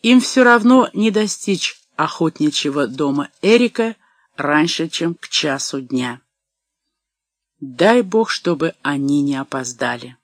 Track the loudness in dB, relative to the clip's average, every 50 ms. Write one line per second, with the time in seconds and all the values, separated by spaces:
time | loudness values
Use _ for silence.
0 | 4 6 4 4 4 4 2 4 6 6 6 6 6 6 6 6 4 2 0 0
1 | 0 0 2 0 -2 -2 -4 -6 -2 -2 -2 -2 -2 -8 -8 _ _ _ _ -6
2 | -6 -6 -2 -2 -2 -2 0 0 -2 -2 -2 -2 -4 -4 -2 -2 -4 -4 -2 -4
3 | -2 -2 -2 -2 -4 -6 _ _ 2 4 4 4 4 2 _ -4 -4 -4 -6 _
4 | _ _ _ _ _ _ _ -8 -4 0 0 0 0 0 -2 -4 -6 -6 -6 -4
5 | -4 -4 -6 _ -12 -6 -6 -4 -4 -4 -4 -6 -8 -8 -8 -10 -8 -4 -4 -4
6 | -4 -4 -8 -12 _ _ _ _ _ _ _ _ _ _ _ _ _ _ _ _
7 | _ _ _ _ _ _ _ _ _ _ _ _ -16 -14 -2 2 4 4 4 4
8 | 2 2 0 0 0 0 -4 -4 -2 -4 -2 -2 -4 -6 -6 _ _ -6 -4 -2
9 | 0 0 0 0 0 -2 -2 -4 -6 _ -8 -10 -8 -10 -8 -4 -4 -4 -4 -6
10 | -10 -18 -20 _